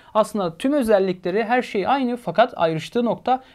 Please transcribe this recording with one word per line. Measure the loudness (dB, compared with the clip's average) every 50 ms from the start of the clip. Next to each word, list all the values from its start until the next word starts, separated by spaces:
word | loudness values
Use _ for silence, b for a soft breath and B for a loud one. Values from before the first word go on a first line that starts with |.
| B B B
Aslında | 0 0 0 0 -4 -4 -4 -4 -2
tüm | -2 0 0
özellikleri, | 2 2 4 4 4 4 2 -2 -4 -4 -4 -2 -2 0
her | 0 0 -2 -2
şey | -2 -2 -2 0
aynı | 0 0 0 0 -2 -4
fakat | -4 -6 -4 2 2 2 2 2
ayrıştığı | 0 0 0 0 -2 -6 -4 -4 -2 -2
nokta | -2 -2 -2 -2 -2 -2 -2 -2 b